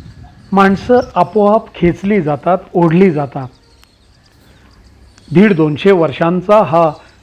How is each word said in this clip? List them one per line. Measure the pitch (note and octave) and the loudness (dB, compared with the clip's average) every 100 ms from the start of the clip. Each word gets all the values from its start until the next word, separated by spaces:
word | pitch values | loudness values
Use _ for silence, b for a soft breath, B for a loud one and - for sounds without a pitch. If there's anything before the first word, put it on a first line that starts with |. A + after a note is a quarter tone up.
| - - - - - | -20 -20 -20 -20 -4
माणसं | F#3+ G3 G3 - B3 B3 | 0 2 0 0 0 0
आपोआप | F3+ F3 G#3+ G3+ A3 A3 | -2 -2 0 0 0 -2
खेचली | - F3 - G3 G#3 | -4 -2 -2 -2 -2
जातात, | D3+ D3 E3+ F#3 - | -2 -4 -2 -4 -4
ओढली | F3+ E3+ E3+ F#3+ | -2 0 2 2
जातात. | D3 C#3 C#3 B2+ _ _ _ _ _ _ _ _ b b b b b b _ _ _ - | 0 -6 -10 -16 _ _ _ _ _ _ _ _ b b b b b b _ _ _ -2
दीड | D3+ G#3+ | 2 2
दोनशे | D#3+ D#3 D3+ G3 | 2 -2 0 0
वर्षांचा | F#3 D#3 B2 E3+ F3+ F3+ G#3+ | 2 0 -2 -2 -2 0 2
हा | D3 E3 D#3+ - b b | 2 0 0 -4 b b